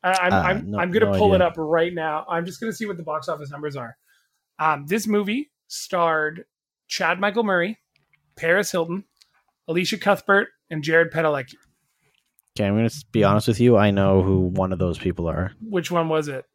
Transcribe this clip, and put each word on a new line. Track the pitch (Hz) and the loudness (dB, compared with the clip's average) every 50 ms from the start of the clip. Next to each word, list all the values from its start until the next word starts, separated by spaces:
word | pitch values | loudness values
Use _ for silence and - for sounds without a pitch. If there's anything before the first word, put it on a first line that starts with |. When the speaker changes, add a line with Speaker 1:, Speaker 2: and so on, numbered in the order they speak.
| - | 0
Speaker 1:
I, | 180 185 | 0 0
I'm, | 185 180 180 190 | 2 2 2 2
Speaker 2:
Uh, | 95 | 2
Speaker 1:
I'm, | 85 - - 71 78 92 | 2 2 0 -2 -4 -6
Speaker 2:
no, | 104 104 | -4 -2
Speaker 1:
I'm | 175 180 175 | -2 0 2
gonna | - - - 98 | 2 2 4 4
Speaker 2:
no | - | 4
Speaker 1:
pull | 208 202 196 | 4 4 4
it | 185 | 4
Speaker 2:
idea. | 180 170 | 4 2
Speaker 1:
up | 170 | 0
right | 165 160 151 160 165 165 175 180 | -4 -4 0 2 2 2 0 -2
now. | 170 160 160 151 156 156 - | -4 -4 -2 -4 -4 -4 -4
I'm | 175 165 170 | -4 -4 -4
just | 185 185 - | -6 -10 -8
gonna | 226 226 196 | -8 -8 -6
see | - 220 | -6 -8
what | 208 196 | -8 -8
the | 170 165 | -10 -8
box | 151 151 156 147 - | -8 -8 -6 -6 -6
office | 165 147 147 139 | -8 -8 -8 -14
numbers | 143 143 147 151 139 | -12 -8 -8 -8 -8
are. | 139 123 113 - _ _ _ _ _ _ _ _ _ _ _ _ _ | -8 -12 -12 -14 _ _ _ _ _ _ _ _ _ _ _ _ _
Um, | 156 156 156 143 143 | -2 0 0 -2 -4
this | 147 180 226 196 220 | -4 -4 -4 -2 0
movie | 208 208 208 190 214 262 302 _ _ _ _ | 0 0 0 0 -4 -4 -6 _ _ _ _
starred | _ - - - - - 180 170 165 160 156 151 151 156 175 - _ _ _ _ _ _ _ _ | _ -14 -14 -10 -6 -2 0 2 2 2 0 0 -2 -4 -8 -18 _ _ _ _ _ _ _ _
Chad | _ - - 190 165 175 180 | _ -6 -2 0 0 0 0
Michael | 196 208 190 226 233 | -2 -2 0 0 0
Murray, | 208 190 175 170 196 220 _ _ _ _ _ _ _ _ _ _ _ _ | 0 2 0 0 -2 -4 _ _ _ _ _ _ _ _ _ _ _ _
Paris | - - 165 175 196 202 - | -6 0 2 2 2 2 0
Hilton, | - 185 165 170 170 196 196 _ _ _ _ _ _ _ _ _ _ _ _ | -2 -4 -2 -2 -4 -8 -8 _ _ _ _ _ _ _ _ _ _ _ _
Alicia | - 160 175 185 - - 190 | -4 -2 -2 -2 -2 -4 -2
Cuthbert, | - 202 202 - - - 196 196 - - _ _ _ _ | 2 0 0 0 2 2 2 2 2 0 _ _ _ _
and | 170 156 143 | -8 -6 -4
Jared | 156 160 165 170 160 | 2 4 4 4 4
Padalecki. | - 160 165 156 147 139 131 - - _ _ _ _ _ _ _ _ _ _ _ _ _ _ _ _ _ _ _ _ | 0 0 0 0 0 -2 -4 -8 -16 _ _ _ _ _ _ _ _ _ _ _ _ _ _ _ _ _ _ _ _
Speaker 2:
Okay, | - 107 98 | -4 -2 0
I'm | 101 | 2
gonna | 107 113 | 2 0
s-, | 113 - - - | 0 -2 -6 -18
be | _ - 117 101 | _ 0 2 4
honest | 98 101 107 - - | 4 4 4 2 0
with | 113 101 | 0 4
you. | 120 123 120 | 4 6 6
I | 104 104 104 | 6 6 4
know | 101 98 98 95 95 95 92 | 4 4 4 4 4 4 4
who | 95 95 92 92 | 4 2 2 2
one | 90 90 95 92 92 95 | 0 0 -2 -2 -2 -2
of | 85 | -2
those | 92 90 82 - | -2 -2 -2 -2
people | - 92 85 - 85 82 | -4 -4 -4 -2 -4 -4
are. | 78 78 90 95 - _ | -2 -2 -4 -6 -8 _
Speaker 1:
Which | 220 220 208 185 165 - | -14 -6 -6 -6 -4 -2
one | 175 170 165 160 | -2 -2 0 0
was | 160 156 151 147 | -2 -2 -2 -4
it? | 139 131 - _ _ | -8 -10 -12 _ _